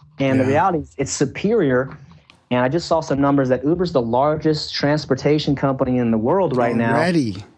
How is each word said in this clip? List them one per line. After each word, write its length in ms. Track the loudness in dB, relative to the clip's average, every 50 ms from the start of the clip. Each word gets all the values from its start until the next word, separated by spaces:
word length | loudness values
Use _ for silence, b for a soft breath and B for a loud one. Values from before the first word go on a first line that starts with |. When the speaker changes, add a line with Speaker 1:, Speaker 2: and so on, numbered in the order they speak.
| -20 -14 _ -4
Speaker 1:
And 200 | 0 0 2 2
the 40 | 2
Speaker 2:
Yeah. 60 | 2
Speaker 1:
reality 300 | 2 2 2 2 0 -2
is 160 | -4 -6 -8 -6
it's 140 | -6 -4
superior. 880 | -2 -2 -2 -2 -2 -4 -2 0 0 2 2 2 2 0 0 -2 -8 B B B B B B B B B B -4
And 80 | 0 0
I 100 | 0 2
just 180 | 0 -2 -2 0
saw 120 | -2 0
some 180 | 0 -2 -2 0
numbers 280 | 2 2 4 2 2 2
that 140 | 0 0 0
Uber's 300 | 0 0 0 0 0 0
the 80 | 0
largest 720 | 0 0 0 0 2 2 0 0 0 0 -2 -2 -4 -8 -6
transportation 800 | -2 0 0 0 0 0 -2 -4 0 0 0 0 0 0 -2 -2
company 420 | 0 0 -2 0 0 -2 0 0 0
in 140 | 0 0
the 60 | 0 0
world 400 | 0 0 0 0 0 0 0 0
right 180 | 0 0 0
now. 200 | 0 0 0 2
Speaker 2:
Already? 500 | 2 2 2 2 0 0 -2 -4 -8 -12 -18 -20